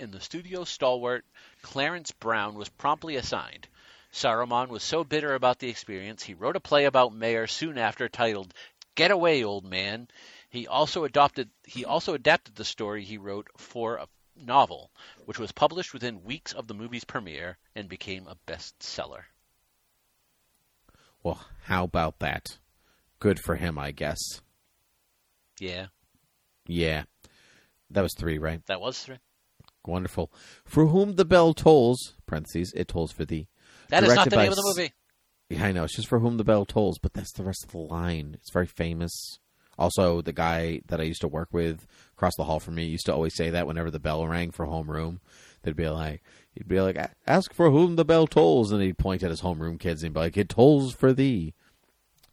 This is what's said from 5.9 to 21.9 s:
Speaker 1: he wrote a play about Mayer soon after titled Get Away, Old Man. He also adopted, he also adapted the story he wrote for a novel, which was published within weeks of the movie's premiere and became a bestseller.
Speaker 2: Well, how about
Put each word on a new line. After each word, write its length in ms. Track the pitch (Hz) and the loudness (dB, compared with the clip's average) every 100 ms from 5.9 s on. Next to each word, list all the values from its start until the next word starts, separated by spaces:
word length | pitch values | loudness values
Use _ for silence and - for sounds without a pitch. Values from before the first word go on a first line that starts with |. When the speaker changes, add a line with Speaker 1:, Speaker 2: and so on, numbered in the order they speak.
| 95 101 110 | -12 -12 -14
Speaker 1:
he 100 | - | -16
wrote 240 | 87 120 185 | -6 -4 -4
a 20 | |
play 240 | - 147 139 | 2 4 4
about 300 | 127 123 110 | 4 4 2
Mayer 320 | 113 117 110 | -2 0 -2
soon 300 | - 160 135 | -6 -6 -2
after 320 | 107 - 120 | -2 -2 -6
titled 440 | - 117 101 92 - - _ - - | -2 -2 -2 -10 -20 -20 _ -8 0
Get 160 | 170 | 2
Away, 340 | 190 170 143 107 | 4 4 2 0
Old 180 | 101 | -4
Man. 460 | 92 92 98 113 123 - - - _ | -6 -4 -4 -6 -12 -20 -20 -20 _
He 140 | 123 110 | -12 -4
also 380 | 127 151 180 | -2 0 -2
adopted, 480 | 143 143 143 - 113 _ | 0 4 2 2 -10 _
he 220 | - 147 - | -18 -10 -4
also 300 | 165 - 147 | -4 -4 -2
adapted 400 | 143 170 - 104 | 2 2 0 -12
the 100 | 104 | -10
story 380 | - 107 104 | -8 -8 -8
he 160 | 98 107 | -10 -14
wrote 280 | 98 104 104 - | -10 -10 -12 -20
for 420 | - 123 113 117 | -14 -6 -6 -6
a 100 | - _ _ _ | -10 _ _ _
novel, 540 | 120 135 113 - - _ - - - | 2 4 4 0 -18 _ -20 -20 -12
which 120 | 107 | -10
was 140 | 104 | -8
published 420 | - 151 165 - | 0 0 0 -10
within 300 | 131 120 101 | -8 -8 -8
weeks 300 | 92 151 - | -12 -12 -12
of 120 | - 113 | -14 -12
the 80 | |
movie's 300 | 104 117 120 | -12 -10 -12
premiere 560 | - 135 92 73 87 - _ 107 | -8 -10 -10 -12 -12 -14 _ -16
and 120 | 95 | -14
became 380 | 92 104 95 90 | -14 -12 -12 -14
a 80 | 87 - | -18 -14
bestseller. 760 | 82 - - - - - 64 - _ _ _ _ _ _ _ _ _ _ _ _ _ _ _ _ _ _ _ | -14 -14 -18 -14 -10 -10 -12 -20 _ _ _ _ _ _ _ _ _ _ _ _ _ _ _ _ _ _ _
Speaker 2:
Well, 180 | 87 - - - - | -8 -8 -10 -14 -4
how 180 | 92 | -2
about 360 | 90 | -2